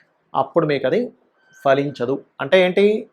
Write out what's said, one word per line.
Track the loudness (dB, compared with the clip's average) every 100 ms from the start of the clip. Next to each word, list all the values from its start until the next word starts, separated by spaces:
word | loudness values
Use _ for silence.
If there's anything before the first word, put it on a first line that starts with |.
| _ _ _ -4
అప్పుడు | -2 -2 0
మీకు | 0 0
అది | -2 -4 -10 _ _ _ _ 0
ఫలించదు. | 2 0 -4 -6 -6 -8 -12
అంటే | 0 2
ఏంటి, | 4 2 2 0 -6